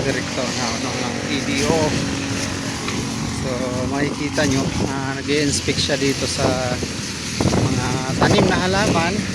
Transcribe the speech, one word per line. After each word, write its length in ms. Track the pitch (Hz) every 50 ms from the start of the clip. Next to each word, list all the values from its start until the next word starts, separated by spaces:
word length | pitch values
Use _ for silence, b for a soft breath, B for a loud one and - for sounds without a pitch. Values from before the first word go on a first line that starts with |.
| 135
director 400 | 139 127 127 120 - - 135 127
na, 220 | 120 120 123 127 113
ano, 200 | 117 117 - 131 - 123
ng 140 | 127 120 - - 92
P 60 | 92 95 92 92 -
D 20 | - 135 147
O. 160 | 147 165 160 156 151 - - - - - - - - - - - - - - - - - - - - - - - - - - - - - -
So 80 | 139 131 127 123 131 123 123 - 127 127
makikita 560 | 135 139 143 143 131 - 151 143 127 - 151
nyo, 160 | 139 135 135 - - - - - -
ah, 240 | 135 139 135 135 135
nag-i-inspect 640 | 135 135 135 143 151 151 143 - - - - 135 -
siya 160 | - - 147
dito 320 | 135 139 139 131 - 143 123
sa 160 | - - 135 131 127 127 127 123 123 120 - - - - - - - - - - - -
mga 460 | - - - - - - - - 123 - - - - - - -
tanim 240 | - - - - - 185
na 80 | 185 175 180 185
halaman 480 | 190 196 214 - - 165 165 170 202 208 185 -